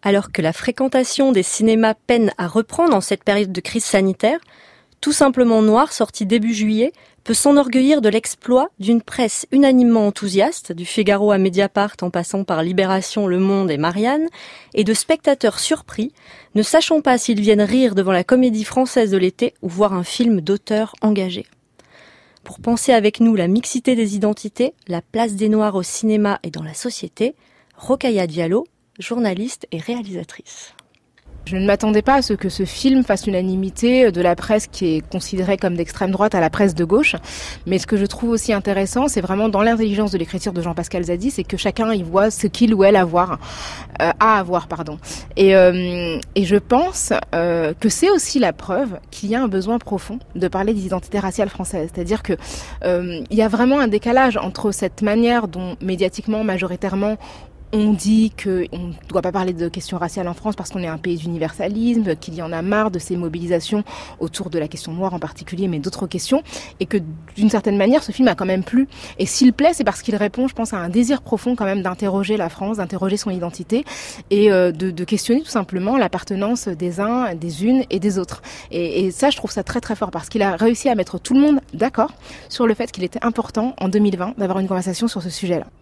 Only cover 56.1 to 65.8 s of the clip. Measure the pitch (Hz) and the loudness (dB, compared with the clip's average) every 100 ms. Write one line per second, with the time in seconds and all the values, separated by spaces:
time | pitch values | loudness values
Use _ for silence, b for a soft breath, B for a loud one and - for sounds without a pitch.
56.1 | - 220 214 220 185 185 180 196 190 202 | -2 -4 -2 -2 -2 -4 -4 -4 -2 -2
57.1 | 214 B B B - - 214 214 208 202 | -4 B B B -20 -6 0 2 2 2
58.1 | 220 220 - 208 185 175 170 175 156 - | 2 2 -2 -4 -2 -4 -6 -10 -12 -4
59.1 | 185 180 185 185 170 170 175 - 180 170 | -2 0 -2 -2 -2 -6 -6 -8 -6 -6
60.1 | 202 175 170 220 202 175 190 175 160 180 | -6 -6 -6 -6 -6 -8 -8 -8 -6 -6
61.1 | 170 160 170 160 - 190 208 233 233 202 | -4 -4 -4 -6 -4 -6 -2 0 2 0
62.1 | 156 - 165 160 165 180 202 214 180 - | -2 -6 -10 -8 -6 -2 0 0 -4 -6
63.1 | 180 170 165 170 175 160 208 208 B B | -4 -4 -6 -2 -2 0 -4 -4 B B
64.1 | B 160 - 190 165 151 - - 165 190 | B -8 -8 -6 -4 -6 -8 -10 -6 -4
65.1 | 175 156 - - 175 190 160 | -4 -10 -12 -12 -4 -4 -2